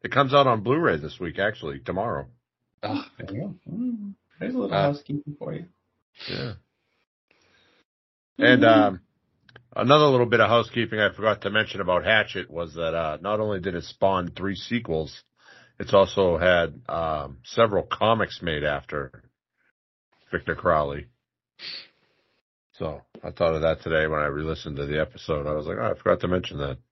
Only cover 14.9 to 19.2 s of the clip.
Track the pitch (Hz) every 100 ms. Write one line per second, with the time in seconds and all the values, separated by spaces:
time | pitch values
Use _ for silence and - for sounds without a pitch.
14.9 | 80 78 - _ _ - - _ _ 98
15.9 | 98 95 - 92 82 90 87 82 69 -
16.9 | 85 82 76 69 65 - - 117 98 -
17.9 | - 107 113 95 - 87 76 73 71 -
18.9 | 76 67 -